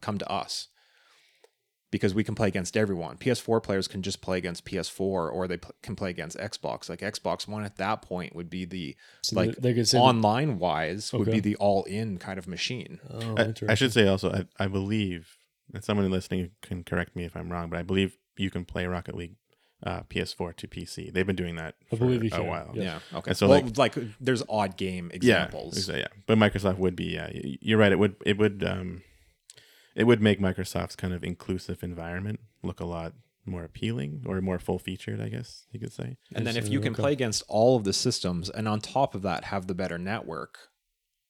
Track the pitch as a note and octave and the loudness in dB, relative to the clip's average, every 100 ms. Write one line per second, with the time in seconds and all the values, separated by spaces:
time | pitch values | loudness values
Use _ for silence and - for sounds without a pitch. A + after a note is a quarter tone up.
0 | - G2+ - F#2+ - - - _ _ _ | -6 -4 -2 -4 -4 -8 -10 _ _ _
1 | _ _ _ _ _ _ _ _ _ G#2 | _ _ _ _ _ _ _ _ _ 0
2 | G#2 G2 G#2+ G#2+ G#2+ F#2+ F2 A2 G#2+ F2+ | 2 2 0 0 0 0 0 0 0 0
3 | E2 - C3 A#2+ - A2+ - G2 F#2 G2+ | -6 -4 0 0 2 0 2 0 -2 -4
4 | F#2+ - - F#2 F2+ E2+ - F#2+ E2 - | -6 -4 -2 -2 -2 -8 -6 -6 -4 -2
5 | F#2+ F#2+ E2 D2 F#2 F2 - - - G2+ | -2 0 -2 -2 -4 -6 -10 -16 -12 -6
6 | F#2+ E2+ D#2+ - G#2 - D2 A#1+ - F2 | -6 -6 -8 -8 -8 -6 -6 -6 -8 -8
7 | G2 - F#2 F2 - G#2+ G#2 - F#2+ A2 | -8 -6 -4 -4 -6 -8 -8 -4 -4 -4
8 | - F2+ F2 E2 E2+ F#2 F2+ F#2 D2 C#2 | -4 -8 -6 -10 -10 -8 -8 -8 -8 -12
9 | - - - F#2+ F#2 A2+ B2 A#2 A2+ B2 | -20 -8 -2 2 2 2 2 2 4 8
10 | B2+ A#2+ G#2+ A2+ D3+ G2 F2 D#2 D#2+ F#2+ | 8 8 4 4 2 0 0 0 -2 -4
11 | - B2 G#2+ A2 G2+ G#2 G2+ G2 - G2+ | -4 0 2 2 2 2 2 2 0 -4
12 | A2 F2+ G2 F#2+ F2+ E2+ - B2 - - | -4 -6 -8 -10 -8 -6 -4 -6 -10 -14
13 | C3 A#2 A2+ A2 A2 G#2+ A2 A2 C3 A2+ | -12 -8 -2 2 2 0 2 4 6 8
14 | G2 F#2+ F#2 G2 F2+ - G2 F#2+ G2 A2 | 8 6 2 0 -2 -2 -2 0 0 0
15 | G2 F2 E2 _ _ _ _ - - G#2 | 0 -4 -10 _ _ _ _ -8 0 2
16 | G2 F#2 - F#2 F2 _ - F2+ E2+ F2 | 4 2 0 -4 -4 _ -10 -10 -4 -2
17 | E2+ - E2+ E2 F2 F2 E2+ F2 E2+ F#2+ | -2 -6 -8 -8 -8 -6 -6 -6 0 2
18 | F#2+ - _ - F#2+ F2+ F2+ - F2+ F2+ | 2 -2 _ -6 -4 -4 -6 -4 -4 -4
19 | - - F2 G2+ _ _ _ _ - F2 | -6 -10 -10 -14 _ _ _ _ -8 -8
20 | F2 - F2+ - F2 - - - F2 - | -6 -4 -4 -6 -8 -10 -14 -12 -12 -12
21 | D#2 F#2 F#2+ F2+ F2+ E2+ D#2+ - - A2+ | -4 -2 0 0 -4 -6 -10 -12 -6 0
22 | B2 B2 A2+ E2+ E2+ E2 D2+ - F#2+ D#2 | 2 2 0 0 -2 -4 -6 -4 -4 -6
23 | - - - - G2+ C#3 B2+ A2+ A#2+ C#3+ | -10 -6 -4 4 8 8 6 2 2 2
24 | A#2 G#2 B2+ B2 - G#2+ G2+ F#2 F#2+ F#2 | -8 -4 0 0 0 0 -2 -2 -4 -4
25 | F2 F2+ A#2+ G2 C#2+ C#2+ D#2+ G2 F#2+ C#2+ | -8 2 6 6 4 -4 -6 -4 -4 -4
26 | - - - A2 G#2 G2 G2 F#2 F#2 F2 | -4 -4 4 8 8 6 2 4 2 2
27 | F2 E2+ D2+ D2+ C#2+ C2+ - A2 G#2 F2+ | -4 -4 -6 -6 -6 -4 2 6 8 8
28 | G#2 - - G2+ G#2+ G2 F#2 F#2 F#2 F2 | 4 2 0 4 4 2 -2 -2 -6 -10
29 | - _ _ _ - - - _ _ - | -14 _ _ _ -20 -20 -20 _ _ 2
30 | A2+ A#2 G#2+ G2 F#2+ F#2 F2+ F#2 F2 - | 6 8 6 6 2 0 -2 -4 -6 -6
31 | F#2 F2 F2+ F2 - F#2 - F2+ F2 E2+ | -6 -4 -6 -8 -6 -6 -6 -8 -8 -8
32 | E2+ F2 G2+ A2 - _ F2+ - F2 E2+ | -8 -6 -6 -8 -12 _ -10 -6 -6 -6
33 | E2 - _ _ - F2+ E2 - A2 A#2+ | -8 -12 _ _ -10 -10 -10 -6 -4 -4
34 | G2+ C#3+ B2 F#2+ F#2+ F2 - F2+ - F#2 | -6 -8 -6 -4 -2 -2 -2 -4 -4 -10
35 | - G#2+ G#2+ A#2 A#2+ - _ A2+ A#2 - | -8 -8 -6 -8 -12 -16 _ -12 -12 -10
36 | B2 B2+ - - A#2 A#2 G#2+ - G#2+ G#2+ | -10 -12 -12 -6 -4 -2 -2 -2 -2 0
37 | B2+ C#3+ A#2+ G#2 - G#2 A#2 B2+ G2+ F#2+ | 0 0 0 -4 -2 4 6 6 2 0
38 | B2+ - F#2 F2 F2 - A2 G#2+ - C3 | 0 0 -2 -2 -4 -4 -2 -2 -2 0
39 | C#3 G2+ F#2+ E2 - G2 F#2 F2+ F#2 E2+ | 0 0 -2 -2 -2 -4 -4 -4 -4 -4
40 | F#2 A2 - D#2+ - - - _ _ _ | -6 -6 -6 -10 -10 -14 -20 _ _ _
41 | _ _ _ | _ _ _